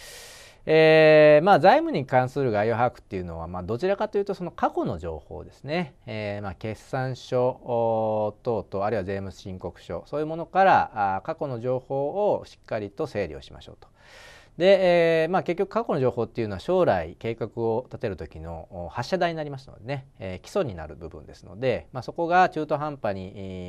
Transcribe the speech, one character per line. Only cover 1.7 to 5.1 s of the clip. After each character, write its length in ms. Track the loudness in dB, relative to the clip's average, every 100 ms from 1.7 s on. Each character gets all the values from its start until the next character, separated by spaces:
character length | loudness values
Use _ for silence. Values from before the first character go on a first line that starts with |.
| 6
務 120 | 2
に 140 | -4 0
関 240 | 0 0
す 120 | -2
る 100 | -2
概 180 | 0 0
要 60 | 2
把 140 | 0
握 120 | -2
っ 20 |
て 140 | _ -8
い 20 |
う 60 | -8
の 120 | -10
は、 100 | -10
ま 100 | -10
あ、 40 |
ど 140 | -6 -4
ち 80 | -2
ら 80 | -2
か 100 | -2
と 100 | -4
い 40 |
う 40 | -4
と、 100 | -6
そ 80 | -8
の 60 |
過 200 | -4 -4
去 120 | -2 -4
の 140 | -6
情 200 | -8